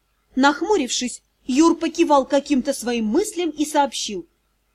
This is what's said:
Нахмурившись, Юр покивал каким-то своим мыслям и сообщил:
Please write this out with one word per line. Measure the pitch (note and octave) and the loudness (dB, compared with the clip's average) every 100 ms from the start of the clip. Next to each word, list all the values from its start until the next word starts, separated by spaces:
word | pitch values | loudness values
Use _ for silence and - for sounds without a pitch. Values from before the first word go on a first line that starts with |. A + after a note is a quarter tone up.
| _ _ _ B3+ | _ _ _ 2
Нахмурившись, | C#4 C#4+ G4 G4+ B3 - B3 - _ _ - | 2 2 0 0 0 -4 -6 -10 _ _ -2
Юр | B3+ E4 E4 | 4 4 2
покивал | D#4+ E4 D4+ C#4+ B3+ | -2 0 2 2 2
каким-то | C#4+ C#4+ C#4 C#4 | -2 0 -2 -2
своим | C4 A3 A#3+ G#3+ | -4 -4 -4 0
мыслям | C#4+ G#4 E4+ F4 | 0 -2 -4 -4
и | - D4+ | -4 -2
сообщил: | D4 C#4 - - F#3+ - _ _ _ _ | 0 0 -4 -8 -10 -12 _ _ _ _